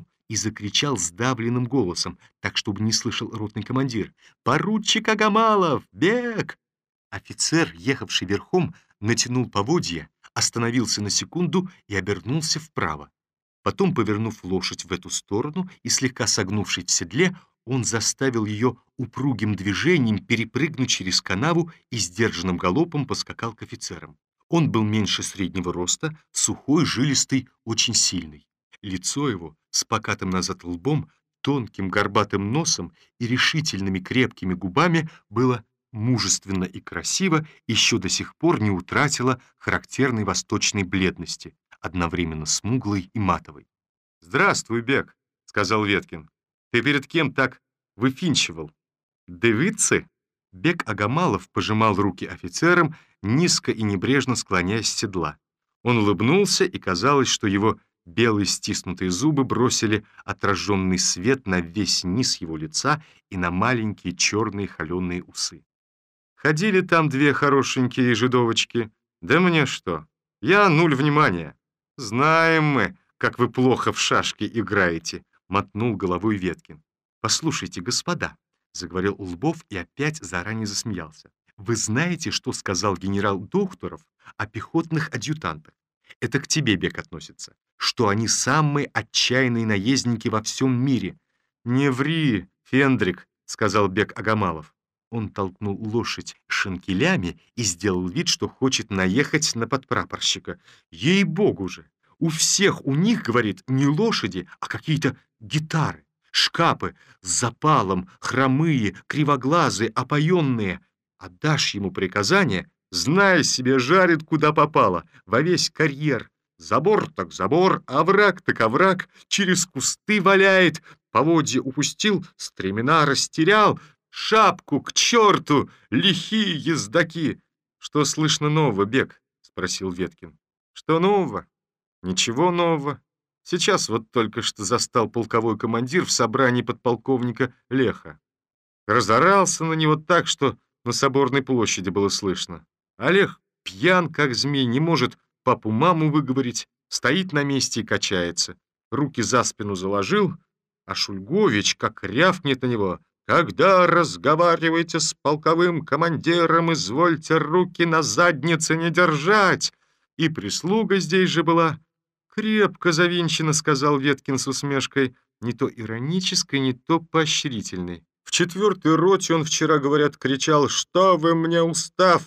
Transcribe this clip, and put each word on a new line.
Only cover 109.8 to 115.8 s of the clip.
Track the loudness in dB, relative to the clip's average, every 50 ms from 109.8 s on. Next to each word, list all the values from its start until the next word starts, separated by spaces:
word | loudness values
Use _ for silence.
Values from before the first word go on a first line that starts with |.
| -2 -2
опоённые. | -2 -4 -4 0 0 0 2 2 2 2 2 2 0 0 -2 -2 -4 -6 -10 _ _ _ _ _ _ _
А | -20 -20
дашь | -12 _ -2 0 0 0 0 -2 -4
ему | -4 -4 -6
приказание, | -4 -4 -4 -2 0 0 0 2 2 2 2 2 0 -2 -4 -6 _ _ _ _
знай | -6 -4 0 2 4 4 6 6 6 4 4
себе, | 2 0 0 2 2 2 2
жарит | 4 4 4 4 6 4 2 0 0
куда | -2 0 2 2 2 4
попало, | 4 2 4 4 4 4 4 2 0 -4 _ _ _ _
во | -2 0 2
весь | 2 2 2 0 0 -2
карьер. | -2 0